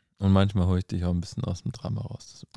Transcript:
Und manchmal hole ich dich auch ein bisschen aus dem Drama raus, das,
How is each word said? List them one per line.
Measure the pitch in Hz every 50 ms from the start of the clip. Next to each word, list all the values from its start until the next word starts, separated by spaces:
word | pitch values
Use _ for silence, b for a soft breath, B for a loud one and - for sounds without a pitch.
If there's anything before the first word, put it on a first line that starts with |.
| _ _ _ -
Und | 98 95 98
manchmal | 95 98 98 98 95 90 92
hole | 90 90
ich | 92 -
dich | - 90 90
auch | 87 87
ein | 87
bisschen | 85 - - - -
aus | 90 92 - -
dem | -
Drama | - - - - - 101
raus, | - - - - - - -
das, | - - - -